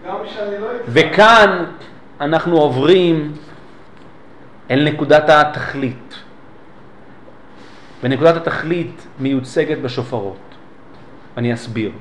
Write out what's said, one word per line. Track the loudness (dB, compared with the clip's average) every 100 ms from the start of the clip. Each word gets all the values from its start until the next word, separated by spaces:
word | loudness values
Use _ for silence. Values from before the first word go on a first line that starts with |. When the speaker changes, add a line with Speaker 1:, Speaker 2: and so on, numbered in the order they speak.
| -10
Speaker 1:
גם | -10 -10
כשאני | -10 -8 -8
לא | -8
איתך. | -8 -2
Speaker 2:
וכאן | 0 2 6 6 8 6 2 -6 -10 -18 -20 -20 -8
אנחנו | -2 0 2 2
עוברים | 2 2 4 4 4 0 -4 -12 -18 -20 -20 -20 -20 -20 -20 -20 -20 -20 -20 -20 -4
אל | 0
נקודת | 0 -2 2 2 6
התכלית. | 4 4 -2 -10 -6 -6 -8 -18 -20 -20 -20 -20 -20 -20 -20 -20 -20 -20 -20 -20 -20 -20 -20 -20 -20 -20 -8
ונקודת | -4 2 2 2
התכלית | -2 -6 -4 -4 -4 -12 -20 -8
מיוצגת | -4 -4 -2 -4 -2 -4
בשופרות. | -6 -8 -6 -8 -8 -12 -20 -20 -20 -20 -20 -20 -20 -20 -16 -6
אני | -4
אסביר. | -4 -6 -6 -6 -8